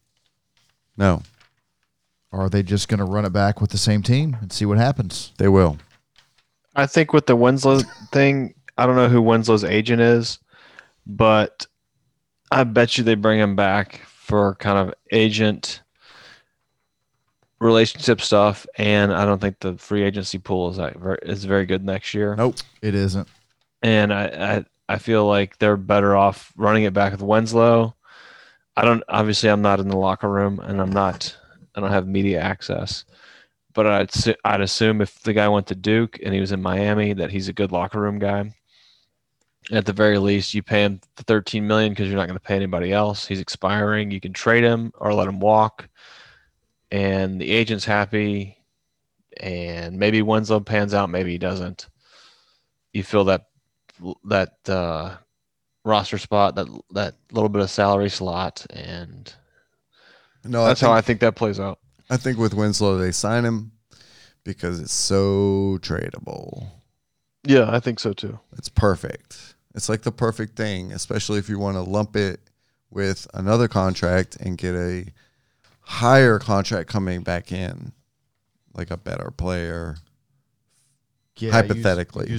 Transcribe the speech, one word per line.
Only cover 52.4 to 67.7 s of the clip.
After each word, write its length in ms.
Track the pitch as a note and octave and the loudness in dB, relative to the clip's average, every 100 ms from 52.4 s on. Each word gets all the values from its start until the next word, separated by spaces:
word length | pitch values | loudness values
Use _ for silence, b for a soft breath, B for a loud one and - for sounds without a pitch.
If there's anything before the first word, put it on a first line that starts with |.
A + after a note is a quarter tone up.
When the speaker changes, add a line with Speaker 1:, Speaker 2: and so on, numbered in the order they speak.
| b b b _ _ | b b b _ _
Speaker 3:
You 80 | G#2 | -10
fill 220 | F#2+ G#2+ F#2+ | -2 0 2
that, 220 | F#2 - _ _ _ _ _ F2 - G2 | 0 -2 _ _ _ _ _ -16 -14 -2
that, 280 | G2+ F#2 _ - | -2 -2 _ -6
uh, 460 | F#2+ F2 D#2+ F2 F2+ _ _ _ _ _ _ | -4 -4 -6 -10 -16 _ _ _ _ _ _
roster 360 | A2 G#2 F#2+ G2+ | -2 -2 -2 -8
spot, 340 | - G#2 G2 G2 | -4 0 0 0
that, 120 | D2 G#1+ - | -8 -12 -12
that 240 | F#2+ G2 - _ | -8 -8 -10 _
little 180 | A2+ A2 | -2 -2
bit 140 | G#2 | 0
of 60 | F#2+ | -2
salary 380 | - G2+ G2+ G2+ | 0 2 2 0
slot, 560 | - F#2 F2 F#2+ - - | -4 -6 -6 -8 -10 -18
and 640 | E2+ - E2+ F2 C3 - - _ _ _ _ _ b b b b b | -18 -14 -14 -16 -18 -20 -20 _ _ _ _ _ b b b b b
Speaker 1:
No, 180 | A#2 A#2+ | -6 0
I 40 | A2+ | 2
Speaker 3:
that's 140 | B2+ | 4
how 80 | B2+ | 6
Speaker 1:
think 80 | A2+ | 4
Speaker 3:
I 40 | |
think 180 | A2 A2 | 4 2
that 140 | A#2 - | 0 0
plays 240 | A2 G2+ | -4 -4
out. 200 | G2 - _ _ - | -8 -10 _ _ -6
Speaker 1:
I 60 | B2+ | -4
think 200 | C3+ A#2 | -2 -2
with 160 | A2+ | -2
Winslow, 460 | G2 G#2+ G2+ G2+ F#2+ | 0 -2 0 0 0
they 120 | F#2 | -2
sign 320 | E2+ G#2 A#2 A#2+ | -2 -2 -2 -2
him 260 | A2+ A2 _ _ b b b b b | -4 -8 _ _ b b b b b
because 360 | - F#2+ F2 F2 | -14 -8 -8 -8
it's 140 | C#2 | -6
so 840 | - - G2 G2 G2 G2+ G2 G2 F#2+ | -6 0 2 2 2 2 0 -2 -4
tradable. 840 | - D#2 G1+ - - - - - - - _ _ _ _ _ _ C#3+ | -6 -6 -8 -12 -14 -14 -14 -16 -16 -20 _ _ _ _ _ _ 4
Speaker 3:
Yeah, 180 | C3+ A2 | 4 6